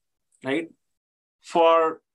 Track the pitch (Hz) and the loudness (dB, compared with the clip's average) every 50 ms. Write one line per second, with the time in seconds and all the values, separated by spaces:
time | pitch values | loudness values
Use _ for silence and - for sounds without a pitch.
0 | _ _ _ _ _ _ _ _ - 131 135 165 165 165 _ _ _ _ _ _ | _ _ _ _ _ _ _ _ -8 -6 -6 -6 -8 -10 _ _ _ _ _ _
1 | _ _ _ _ _ _ _ _ _ - - 170 165 165 165 165 160 160 160 - | _ _ _ _ _ _ _ _ _ -6 -2 2 2 4 2 2 0 -2 -4 -10
2 | _ _ | _ _